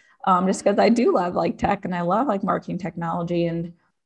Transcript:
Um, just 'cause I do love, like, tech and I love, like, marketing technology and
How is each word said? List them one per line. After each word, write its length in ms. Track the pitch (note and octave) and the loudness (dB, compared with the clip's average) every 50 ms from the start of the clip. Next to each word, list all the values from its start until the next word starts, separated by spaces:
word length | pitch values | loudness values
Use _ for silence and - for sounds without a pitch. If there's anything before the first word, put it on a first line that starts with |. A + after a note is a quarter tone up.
| _ _ _ _ - | _ _ _ _ 0
Um, 200 | F#3+ F#3 F3+ F#3 | 2 2 4 4
just 180 | F#3 G3 - - | 2 0 2 0
'cause 140 | G3+ G#3 G3+ | 2 2 4
I 100 | G3 G3+ | 4 4
do 240 | A#3 A#3 A#3+ G4 | 4 4 4 4
love, 220 | F4 G3+ F3+ F3+ E3 | 2 2 0 0 -2
like, 240 | E3+ E3+ E3+ - - | -2 -2 -2 -2 -2
tech 260 | - - G3+ G3 - | -2 -2 -2 -2 -4
and 100 | F3+ F3+ | -6 -4
I 60 | F3 | -4
love, 260 | F3 F3 F#3 A3 C4 | 0 0 0 0 0
like, 160 | D4 G#3 G3 | 0 -2 -2
marketing 360 | G3 F3+ F3 E3+ - - E3+ F3 | -2 -2 -2 -4 -4 -8 -10 -8
technology 640 | - E3 - F3 E3+ E3 E3+ F3 E3+ E3 F3 E3+ E3+ | -8 -8 -8 -8 -8 -6 -6 -6 -4 -2 -2 -2 -2
and 300 | E3+ E3 E3+ E3+ E3+ - _ _ _ _ _ _ | -2 -2 -6 -8 -10 -14 _ _ _ _ _ _